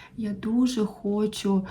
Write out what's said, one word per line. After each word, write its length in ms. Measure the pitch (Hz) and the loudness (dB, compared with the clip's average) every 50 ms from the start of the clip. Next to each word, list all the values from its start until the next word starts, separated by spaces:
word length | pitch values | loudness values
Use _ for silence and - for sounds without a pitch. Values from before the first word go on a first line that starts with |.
| - - - | -20 -14 -8
Я 140 | - 220 208 | -6 -4 -4
дуже 540 | 196 196 - 220 226 247 254 247 254 220 208 | -4 -4 -2 0 2 4 4 2 2 0 -2
хочу, 800 | 196 - - - 202 202 208 214 214 - - - 196 196 196 190 - | -2 -4 -4 -2 0 0 2 0 0 -2 -2 0 2 2 2 0 -2